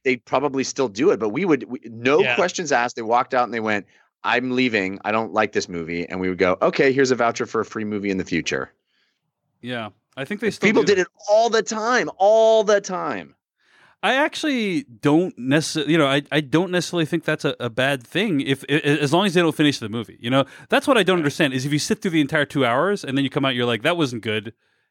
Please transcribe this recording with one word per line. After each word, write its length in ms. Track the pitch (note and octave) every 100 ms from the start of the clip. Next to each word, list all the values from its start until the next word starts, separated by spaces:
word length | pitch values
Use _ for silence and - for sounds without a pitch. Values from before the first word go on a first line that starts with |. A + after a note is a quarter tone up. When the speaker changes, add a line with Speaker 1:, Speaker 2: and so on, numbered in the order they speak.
Speaker 1:
they 140 | C3 B2+
probably 460 | - C3+ C#3+ C3+
still 260 | B2 - B2+
do 220 | G2 E3
it, 80 | B2+
but 100 | G#2+
we 160 | B2 F#3+
would, 200 | C3+ A2
we, 140 | B2 A2+
no 340 | A2+ B2 D#3
Speaker 2:
Yeah. 120 | C3+
Speaker 1:
questions 380 | A#2+ F3+ - D#3+
asked. 240 | B2+ A#2+ B2
They 80 |
walked 320 | A2 A#2+ B2+ C3
out 80 |
and 100 | A#2+
they 60 | A#2
went, 260 | A2 G#2 - _ _ _
"I'm 320 | G2+ A#2+ B2+ B2+
leaving. 440 | B2+ A2 F#2+ G2 G#2
I 60 |
don't 220 | A2 A2
like 180 | G2+ G#2+
this 180 | G#2 -
movie." 400 | F2 D#2+ E2+ E2+
And 100 | F#2
we 100 | F#2
would 100 | F2+
go, 180 | F#2 F#2
"Okay, 280 | D3+ - C#3
here's 200 | C3 C3
a 40 | A#2+
voucher 300 | A#2 A#2 A2+
for 160 | A#2
a 40 | G#2
free 200 | A2 G#2+
movie 240 | G#2 G2+
in 80 | F#2+
the 80 | F2+
future." 460 | E2+ - C2+ C2+ _ _ _ _ _ _ _ _ _
Speaker 3:
Yeah, 280 | B2 A#2+ G#2+ - _ -
I 80 | C#3
think 160 | G#3
they 80 | A3
still 160 | - G3+
Speaker 1:
People 140 | A3+
Speaker 3:
do 120 | F#3 F#3+
Speaker 1:
did 20 |
Speaker 3:
that. 40 |
Speaker 1:
it 40 | F3+ _ -
all 200 | G#3+ A#3
the 100 | A3
time, 480 | A3 A3 A3 B3 D3 -
all 460 | G3 A3 A3 A3
the 180 | G#3 G3+
time. 540 | G3+ F3+ D#3+ G#2 C#2+ _ _ _ _ _ _ _
Speaker 3:
I 140 | F#3+ C4
actually 680 | D#4+ - D#4 C4 G#3 D#3+
don't 540 | - A2+ C#3+ D3+ F3+ -
necess-, 480 | B2+ D3+ - D#3 C#3+
you 100 | E3
know, 100 | C#3
I, 160 | C#3 C#3+
I 120 | D3
don't 300 | C#3 D#3 F#3
necessarily 340 | F3+ - F3 D#3
think 180 | E3+
that's 220 | D#3+ D3+ D3
a, 100 | -
a 80 | A#2+
bad 360 | A2+ C3 C#3 A#2+
thing 360 | E3+ A3 C#3+
if, 240 | C#3 C3 -
i-, 60 |
i-, 260 | D3 D3 D3
as 140 | C#3+
long 120 | E3 G3+
as 80 | E3+
they 60 |
don't 140 | E3+ D3
finish 240 | D3 C3
the 80 | G#2+
movie. 300 | A#2 G#2+ -
You 100 | A#2
know, 140 | C3+ - - -
that's 180 | C4 D4
what 100 | B3
I 60 |
don't 160 | F3+ F#3
Speaker 2:
Yeah. 20 |
Speaker 3:
understand 320 | C#3+ - D3
is 120 | C3 C#3+
if 60 |
you 80 | D3
sit 220 | - A3
through 100 | G3
the 80 | D#3+
entire 240 | C#3 D#3 C#3
two 200 | C#3+ B2
hours 400 | B2 F3+ G3+ C3+
and 120 | C3+
then 60 |
you 60 | C3+
come 160 | D3+ C3+
out, 100 | B2
you're 100 | A#2+
like, 180 | A2+
"That 120 | C#3 F3
wasn't 260 | C#3 A#2+
good. 300 | A2 A2 G#2+ - _ _ _